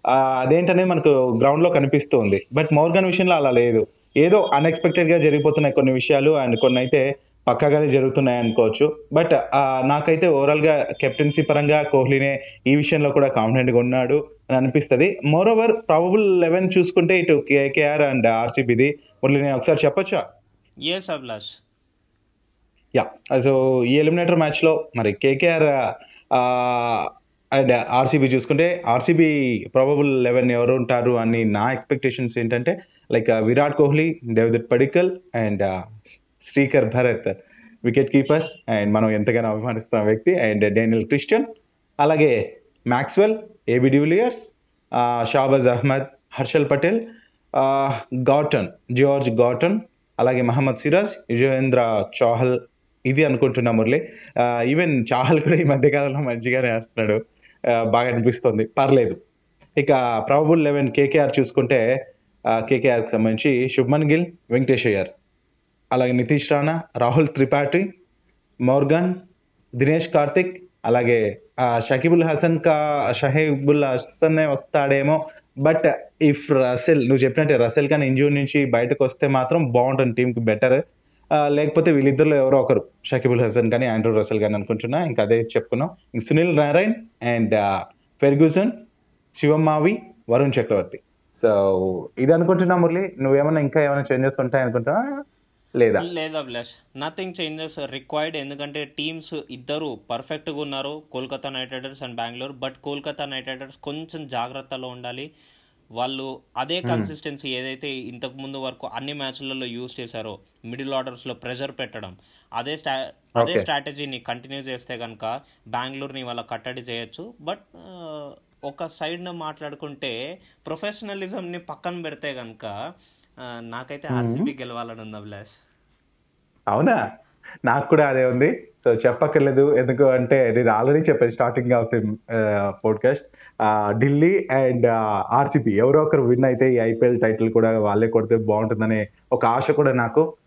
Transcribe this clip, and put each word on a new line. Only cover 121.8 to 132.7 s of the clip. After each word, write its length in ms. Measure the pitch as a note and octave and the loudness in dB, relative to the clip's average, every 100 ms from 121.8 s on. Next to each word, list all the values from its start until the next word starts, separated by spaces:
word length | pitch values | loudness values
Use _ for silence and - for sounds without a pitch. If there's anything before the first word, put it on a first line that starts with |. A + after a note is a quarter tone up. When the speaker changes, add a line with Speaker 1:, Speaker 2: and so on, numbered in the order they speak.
| F3+ F3 | -10 -10
Speaker 2:
పెడితే 320 | E3 D3 D3 | -12 -12 -12
కనుక, 580 | B2+ A#2 G#2+ A2 G2+ C#3+ F#3 _ _ _ - | -12 -16 -16 -14 -12 -14 -16 _ _ _ -20
ఆ, 200 | B2 A#2+ | -18 -16
నాకైతే 460 | A#2 A#2 C3 C#3+ D3+ | -14 -16 -14 -16 -8
Speaker 1:
Hmm. 80 | B2 | -6
Speaker 2:
ఆర్సీబీ 400 | A#2+ B2 A#3+ - | -4 -4 -6 -8
గెలవాలని 400 | B2 A#2+ A#2 A2+ | -14 -12 -14 -14
ఉంది 160 | A2 G#2+ | -16 -18
అభిలాష్. 540 | G#2 G2+ A2 - _ _ _ _ _ _ _ _ _ _ - | -18 -18 -20 -20 _ _ _ _ _ _ _ _ _ _ -4
Speaker 1:
అవునా? 420 | G#2 F3 A3 G#2 - _ _ - - | 0 0 0 -4 -12 _ _ -20 -6
నాకు 240 | B2+ C3+ - | -2 -2 2
కూడా 200 | D#3 C#3+ | 2 2
అదే 160 | C3 | 2
ఉంది. 440 | B2+ B2 D3+ - - _ B2+ | 0 2 0 0 -12 _ 0
So, 120 | A2+ B2+ | 2 0
చెప్పక్కర్లేదు, 680 | A#2+ D3+ D3 C#3 C3 C#3+ C#3+ | 0 0 2 4 4 4 4
ఎందుకు 280 | B2+ B2+ | 2 2
అంటే 480 | C#3 B2+ A#2+ C3+ B2 | 4 4 2 2 4
నేను 180 | A2+ A#2 | 2 2
already 380 | A2 B2+ D3+ E3 | 2 2 2 2
చెప్పాను 240 | C#3+ A#2+ | 2 0
starting 480 | A2+ B2 B2+ B2 A#2+ | 2 -2 0 0 0
of 180 | A2+ A#2 | 2 -2
the, 180 | G#2 A2 - | -2 -6 -6
ఆ, 420 | A2+ G#2+ G#2 G2+ | -2 0 0 -2